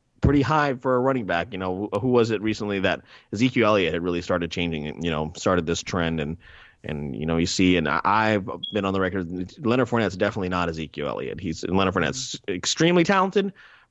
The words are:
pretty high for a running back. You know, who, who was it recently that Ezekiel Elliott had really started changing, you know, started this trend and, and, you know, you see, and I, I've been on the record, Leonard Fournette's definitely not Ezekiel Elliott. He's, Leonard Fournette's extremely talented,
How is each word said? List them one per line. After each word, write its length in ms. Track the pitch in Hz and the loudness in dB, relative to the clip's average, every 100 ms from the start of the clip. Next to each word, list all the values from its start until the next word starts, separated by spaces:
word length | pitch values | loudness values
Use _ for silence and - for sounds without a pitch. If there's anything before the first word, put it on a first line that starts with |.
| _ _ | _ _
pretty 180 | - 143 | 4 4
high 340 | 131 156 147 | 4 2 2
for 220 | 120 131 123 | -2 0 2
a 40 | |
running 260 | 131 131 92 | 2 0 0
back. 220 | 85 - | -2 -2
You 60 | 92 | -4
know, 300 | 92 92 104 | -4 -4 -2
who, 60 | 101 | -2
who 100 | 123 | 4
was 220 | 120 113 | 4 4
it 100 | 104 | 0
recently 400 | 110 107 104 98 | -2 -2 -2 0
that 220 | 95 85 - - _ | 0 0 -6 -20 _
Ezekiel 340 | 101 127 127 107 | 0 2 4 4
Elliott 260 | 107 82 | 4 2
had 100 | 85 | 0
really 200 | 87 87 | -2 -2
started 280 | 87 90 85 | 0 -2 -2
changing, 520 | 92 87 80 73 - | -2 -2 -2 -6 -4
you 80 | 85 | -2
know, 220 | 78 78 - | -2 -4 -2
started 300 | 101 90 80 | 0 2 0
this 160 | 85 | -4
trend 380 | - 92 82 80 | -4 -2 0 -2
and, 180 | 73 82 - - - _ | -4 -8 -14 -20 -20 _
and, 300 | - 76 73 | -10 -8 -6
you 120 | 60 80 | -4 -2
know, 100 | 82 | 0
you 100 | 85 | 0
see, 300 | - 92 90 | 2 4 4
and 100 | 76 | 2
I, 120 | 80 | 0
I've 440 | 92 107 110 104 95 87 - | 2 2 2 0 -2 -8 -6
been 120 | 104 98 | -4 -2
on 80 | |
the 60 | 95 | 0
record, 520 | 92 95 85 90 92 - | -2 -2 -6 -6 -10 -4
Leonard 300 | 113 127 117 | 0 0 2
Fournette's 280 | 117 101 92 | 0 0 0
definitely 320 | 101 101 90 | -2 -2 -2
not 200 | 90 85 | -2 -2
Ezekiel 380 | 80 78 71 71 | -4 -8 -6 -6
Elliott. 320 | 50 65 - | -6 -8 -6
He's, 240 | 85 80 | -6 -6
Leonard 280 | - 92 95 | -2 2 2
Fournette's 460 | 92 76 65 - - - | 2 0 -2 -8 -8 -8
extremely 560 | 90 - - 165 180 | -6 -4 2 4 4
talented, 480 | 165 196 190 202 196 - - - _ | 4 2 2 0 -2 -6 -20 -20 _